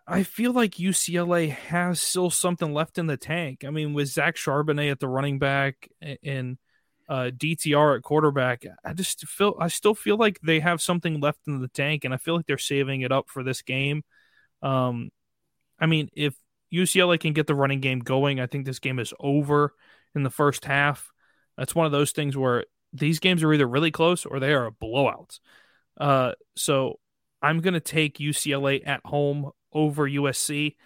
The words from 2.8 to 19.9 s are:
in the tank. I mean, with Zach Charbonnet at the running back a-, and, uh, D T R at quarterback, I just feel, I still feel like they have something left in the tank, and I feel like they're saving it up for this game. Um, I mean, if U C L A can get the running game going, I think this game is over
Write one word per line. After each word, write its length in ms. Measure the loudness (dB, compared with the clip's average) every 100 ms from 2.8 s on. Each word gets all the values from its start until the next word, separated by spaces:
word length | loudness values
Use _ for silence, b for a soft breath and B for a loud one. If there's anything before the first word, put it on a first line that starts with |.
| -4 -2
in 120 | -4
the 80 | -4
tank. 480 | -4 -4 -4 -8
I 60 | -8
mean, 220 | -4 -2
with 160 | -2 -2
Zach 280 | 0 0 0
Charbonnet 560 | -2 0 0 0 0
at 80 | -2
the 80 | -2
running 320 | -2 0 0
back 480 | 0 0 0 -4 -18 _
a-, 180 | -14 -10
and, 360 | -6 -6 -6 -10 _ _ _ _ -6
uh, 240 | -4 -4 -4
D 200 | -4 -2
T 180 | 2
R 220 | 6 6 4
at 80 |
quarterback, 600 | 2 2 4 2 0 -2 -8 -14
I 80 | -12
just 340 | -6 -6 -6 -10
feel, 300 | 0 0 0
I 80 | -4
still 300 | 0 0 0
feel 200 | 0 2
like 220 | 2 2
they 200 | 0 2
have 200 | 2 0
something 400 | 0 0 0 0
left 200 | -2 -2 -6
in 100 | -6
the 80 | -6
tank, 380 | -4 -2 -2
and 100 | -2
I 40 | -4
feel 180 | -2 -2
like 100 | -2
they're 100 | -4
saving 440 | -2 -2 0 -2
it 100 | 0
up 180 | 0 -2
for 140 | -6
this 200 | -6 -6
game. 420 | -4 -4 -2 -4 -8 b b b b -8
Um, 480 | -2 0 0 -2 -8 _ _ _ _ _ _ -2
I 60 | 2
mean, 220 | 2 0
if 200 | -2 -4 -4 _ _ -6
U 160 | 0 2
C 140 | 4
L 100 | 4
A 80 | 4
can 140 | 2
get 160 | 0 0
the 80 | 2
running 240 | 2 0
game 180 | -2 -4
going, 400 | 0 2 2 0
I 80 | -4
think 200 | -4 -6
this 120 | -6
game 220 | -4 -4
is 120 | -6 -6
over 560 | 0 0 2 2 2 _ b